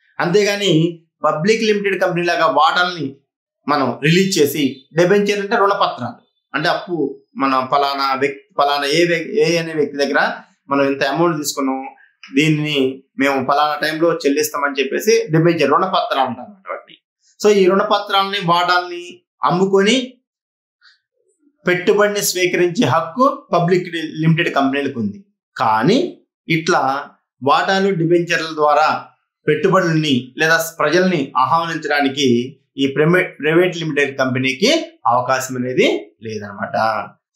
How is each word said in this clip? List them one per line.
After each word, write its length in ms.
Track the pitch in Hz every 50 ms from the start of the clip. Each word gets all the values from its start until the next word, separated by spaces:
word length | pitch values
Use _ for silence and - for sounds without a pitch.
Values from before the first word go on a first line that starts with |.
| _ _ _ -
అంతేగాని 800 | - - 170 208 202 196 202 202 202 190 160 156 165 170 170 - _ _ _ _ -
పబ్లిక్ 380 | 151 151 151 165 208 226 226
లిమిటెడ్ 400 | 226 214 208 202 196 202 190 180
కంపెనీ 200 | 190 180 175 175
లాగా 240 | 175 175 170 165 165
వాటాలని 720 | 156 135 147 156 170 - 180 180 180 180 170 143 127 - - _ _ _ _ _ _ _ _ _ 135
మనం 300 | 147 - - 117 117 -
రిలీజ్ 360 | 139 156 165 180 190 190 190 160
చేసి 480 | 143 131 - 160 143 123 - - - _ -
డిబెంచర్ 440 | 160 175 175 202 208 202 202 202 202
అంటే 160 | 196 196 233
రుణపత్రాలు 580 | 208 196 196 180 - 190 156 - 127 123 117 - - _ _ _ _ _ _ -
అంటే 140 | 139 156 175
అప్పు 520 | 160 170 - - 175 156 139 - - - _ _ -
మనం 320 | 117 139 135 131 131 127 127
ఫలానా 440 | - - 143 139 139 135 139 139 135
వ్యక్తి 260 | 120 135 143 - - - _ _ -
ఫలానా 280 | 143 143 143 143 143
ఏ 180 | 139 147 165 175
వ్యక్-, 260 | 170 170 165 156 -
ఏ 260 | - 147 151 165 170
అనే 160 | 165 165 165
వ్యక్తి 240 | 160 156 143 - 143
దగ్గర 360 | 139 143 139 139 151 185 226 - - - _ _ _ _ -
మనం 180 | 139 139 139
ఇంత 160 | 139 139 139
amount 340 | 147 135 139 156 170 175 160
తీసుకున్నాం 520 | 151 147 - - 147 139 131 135 135 131 135 - - _ _ _ _ - - -
దీన్ని 680 | 135 156 160 156 147 151 151 147 139 135 131 131 - - _ _ -
మేము 260 | 135 139 139 135 127
ఫలానా 340 | 131 143 147 151 151 147 -
టైంలో 300 | 147 156 160 156 165 170 165
చెల్లిస్తామని 640 | 165 - 143 139 147 151 151 - 147 139 143 135 135
చెప్పేసి 460 | 131 - 143 143 - 208 226 226 226 196
డిబెంచర్ 400 | 156 160 156 175 170 160 147 131
రుణపత్రాలు 580 | 147 170 190 185 185 170 - - 147 135 131 120
అంటారు 180 | 117 123 113
అన్నమాట 240 | 101 104 - _ 87
వాటిని. 260 | 90 - - - - - _ _ _ _ _ _ _ - -
So 80 | 208
ఈ 140 | 202 202 190
రుణపత్రాలని 720 | 180 196 190 208 214 214 202 202 202 202 196 196 196 196 202 185
వాటాలని 760 | 165 175 175 180 175 180 180 180 175 175 175 175 175 - - _ _ _ _ -
అమ్ముకొని 680 | 135 170 180 190 190 196 196 196 214 240 262 247 - - _ _ _ _ _ _ _ _ _ _ _ _ _ _ _ _ _ _ _ _ _ _ _ _ _ _ _ _ _ -
పెట్టుబడిని 560 | 170 180 175 170 226 214 202 208 202 202 208
స్వీకరించే 640 | 180 - - 180 180 165 180 170 180 175 165 202 160
హక్కు 600 | 131 143 165 214 - - 247 262 - - - - -
పబ్లిక్ 420 | 180 170 165 170 190 180 - - 165
లిమిటెడ్ 600 | 165 156 156 160 156 156 165 160 156 170 - -
కంపెనీలకు 460 | 143 135 131 131 143 143 131 120 120
ఉంది. 240 | 110 101 98 - - _ _ _ _ _ -
కానీ 640 | - 127 113 110 110 120 165 220 285 359 359 - - _ _ _ _ _ -
ఇట్లా 600 | 160 160 160 - 175 151 135 131 135 143 - - - _ _ _ _ _
వాటాలు 520 | 120 135 151 170 185 196 190 196 196 196 190
డిబెంచర్ల 520 | 160 160 160 175 170 175 170 170 160 160 165 160
ద్వారా 520 | 151 147 147 147 147 156 147 127 - - - _ _ _ _ _ _ _ 151
పెట్టుబడుల్ని 840 | 151 - - 185 165 185 180 170 160 156 156 151 135 120 - - - -
లేదా 260 | - 165 165 165 - - - -
ప్రజల్ని 540 | 151 147 151 180 185 190 180 156 131 - -
ఆహ్వానించడానికి 1200 | 123 131 135 160 165 170 165 165 160 160 143 147 143 139 135 127 143 143 127 120 120 123 131 - _ _ _ _ 135
ఈ 80 | 139
ప్రైవే-, 420 | 135 135 143 151 165 175 180 180 - - -
ప్రైవేట్ 340 | 135 151 165 170 180 180 165
లిమిటెడ్ 420 | 170 160 156 139 143 143 131 131 139
కంపెనీకి 800 | 131 127 123 127 131 131 131 - 190 254 320 330 320 - - _ -
అవకాశం 500 | 123 120 123 120 135 131 127 127 131 127
అనేది 600 | 127 123 127 127 156 226 320 - 415 - - _ _
లేదనమాట. 840 | 113 110 110 104 101 104 101 104 107 - - 107 110 110 110 107 120 120 - _ _ _ -